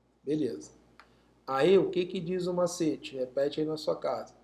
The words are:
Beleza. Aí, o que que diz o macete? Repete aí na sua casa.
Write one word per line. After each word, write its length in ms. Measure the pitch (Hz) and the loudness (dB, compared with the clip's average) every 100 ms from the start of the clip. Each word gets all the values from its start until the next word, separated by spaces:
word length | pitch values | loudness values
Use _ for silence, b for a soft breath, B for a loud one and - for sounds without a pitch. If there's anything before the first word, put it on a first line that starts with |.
| _ _ | _ _
Beleza. 480 | - 156 127 - - - _ - b b b _ - | -4 -2 -2 -4 -12 -20 _ -20 b b b _ -4
Aí, 300 | 135 160 190 | 2 6 6
o 120 | 147 | 6
que 160 | 180 180 | 0 -2
que 140 | 190 | -4
diz 260 | 165 185 175 | -4 -4 -2
o 80 | |
macete? 640 | 180 175 - 160 131 - 131 | 0 0 0 0 -2 -6 -6
Repete 440 | 127 - 147 156 | -4 0 -2 0
aí 40 | 156 | -2
na 120 | 156 | -2
sua 180 | - 156 | -4 -2
casa. 400 | 147 120 - - | -2 -4 -8 -18